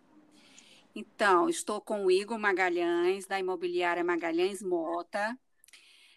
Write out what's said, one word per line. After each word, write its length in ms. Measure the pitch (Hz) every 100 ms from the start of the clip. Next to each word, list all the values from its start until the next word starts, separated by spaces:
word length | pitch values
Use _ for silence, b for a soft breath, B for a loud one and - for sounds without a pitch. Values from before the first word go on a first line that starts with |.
| _ _ _ b b b b b _
Então, 540 | - 196 - 208 175 170
estou 320 | 170 - 208
com 260 | - 214 190
o 40 |
Igor 280 | 185 202 226
Magalhães, 880 | 208 185 185 175 170 170 175 196 190
da 100 | 196
imobiliária 680 | 185 180 175 175 175 175
Magalhães 580 | 175 175 170 165 185 196
Mota, 760 | 196 175 160 170 175 208 208 254 _ _ b b b b b